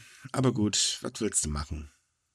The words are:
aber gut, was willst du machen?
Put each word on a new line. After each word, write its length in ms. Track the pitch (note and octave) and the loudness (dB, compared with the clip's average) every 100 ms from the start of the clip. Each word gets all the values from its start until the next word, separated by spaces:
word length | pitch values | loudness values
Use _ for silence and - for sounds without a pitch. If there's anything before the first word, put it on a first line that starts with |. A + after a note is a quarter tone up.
| - - - | -6 -20 -6
aber 200 | - C3 | 2 2
gut, 460 | A2 G#2 - - - | 4 2 2 0 -2
was 100 | - - | -6 -4
willst 240 | G#2+ - | -2 0
du 60 | D#2 | -2
machen? 400 | D2 D2 D2+ D2 - _ _ _ | -2 -4 -8 -12 -18 _ _ _